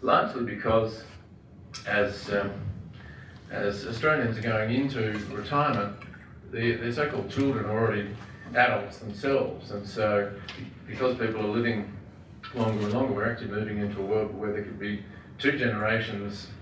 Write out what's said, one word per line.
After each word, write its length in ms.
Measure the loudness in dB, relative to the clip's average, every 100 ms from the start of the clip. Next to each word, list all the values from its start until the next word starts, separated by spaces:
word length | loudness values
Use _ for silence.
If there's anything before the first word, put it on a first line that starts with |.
largely 420 | 6 4 4 -2
because 600 | -4 -2 4 4 4 -4 -12 -18 -18 -20 -20 -20 -14 -10 -2
as, 440 | 2 2 0 -2
um, 200 | 0 0 -4 -6 -6 -10 -14 -16 -16 -16 -18 -10
as 360 | -2 0 0 -4
Australians 500 | 2 4 4 4 0
are 40 |
going 320 | 2 2 4
into 440 | 2 2 2 0 0 -4
retirement, 680 | -6 0 2 4 2 -2 -6 -14 -16 -16 -18 -8
the, 260 | 0 2 2
the 160 | 0
so-called 380 | 0 0 0 -2
children 360 | 2 4 4 2
are 120 | 2
already 300 | 4 2 -2 -6 -12 -14 -2
adults 440 | 4 6 4 -2 -8
themselves, 720 | -10 -4 2 2 2 -4 -8
and 160 | -8 -6
so 460 | 0 2 4 2 -4 -12 -10 -12 -12 -10
because 300 | 0 0 2
people 220 | 0 2
are 80 | 2
living 420 | 2 2 2 -2 -10 -14 -18 -18 -14 -10
longer 300 | 0 2 2
and 80 | 2
longer, 200 | 2 2
we're 180 | 2 0
actually 180 | 0 -4
moving 300 | -2 -2 0
into 220 | -2 -2
a 40 |
world 300 | 2 2 2
where 180 | -2 -2
there 100 | -2
could 160 | -4 -6
be 240 | -4 -4 -6 -16 -16 2
two 200 | 2 4
generations 920 | 2 2 2 2 0 -4 -4 -6 -10 -14